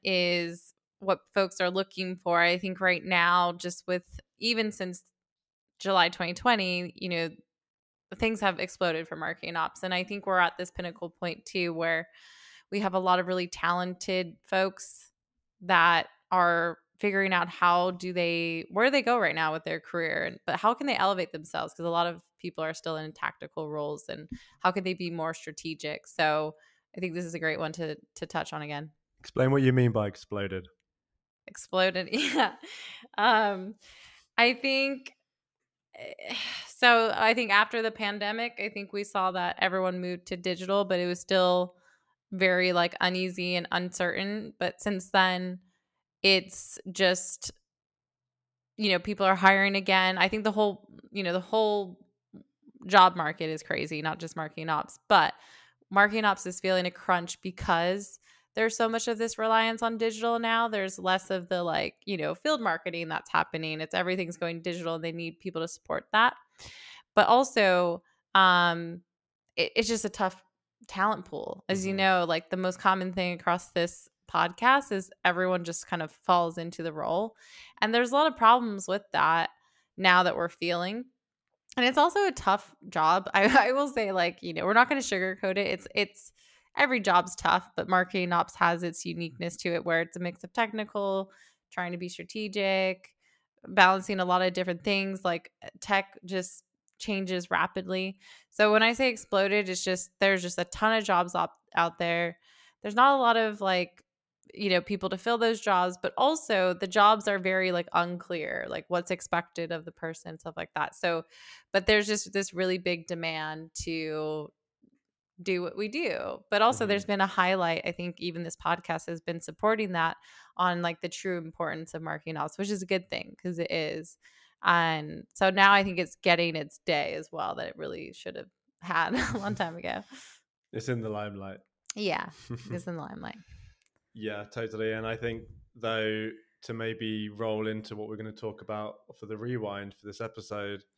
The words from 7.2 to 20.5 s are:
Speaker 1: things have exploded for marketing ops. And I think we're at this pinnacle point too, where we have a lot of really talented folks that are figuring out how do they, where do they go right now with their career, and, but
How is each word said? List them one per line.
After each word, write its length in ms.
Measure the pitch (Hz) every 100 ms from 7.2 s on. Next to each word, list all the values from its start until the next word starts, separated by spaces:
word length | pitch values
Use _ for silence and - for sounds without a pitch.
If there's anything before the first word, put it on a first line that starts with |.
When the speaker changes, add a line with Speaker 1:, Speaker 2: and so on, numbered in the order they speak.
| 165 - _ _ _ _ _ _ _ 185
Speaker 1:
things 220 | 226 214
have 180 | 202 170
exploded 480 | 180 - 175 160 165
for 80 | 160
marketing 400 | 165 - - 170
ops. 260 | 160 -
And 100 | 185 180
I 80 |
think 220 | 185 202 196
we're 100 | 185
at 200 | 175 -
this 140 | 180
pinnacle 380 | - 175 - 170
point 340 | - 175 - -
too, 280 | 185 175
where 340 | 165 165 165 170 - - - - - _
we 80 | 202
have 120 | 202
a 60 | 185
lot 200 | 185 180
of 60 | 180
really 200 | 185 180
talented 880 | - 165 175 180 180 - 185 175 - _
folks 680 | 190 190 190 - - - _ _ _ _ _
that 460 | 185 180 170 170 - _ _
are 460 | 185 175 170 170 160 _ _
figuring 340 | 208 196 196
out 160 | 180 175
how 400 | - 175 175 180
do 240 | 180 180
they, 500 | 180 170 170 165 165 -
where 160 | 185 254
do 60 |
they 100 | 277
go 160 | 233 240
right 160 | 180
now 180 | 160 156
with 120 | 160
their 160 | 165 160
career, 440 | - 170 165 -
and, 160 | - -
but 120 | -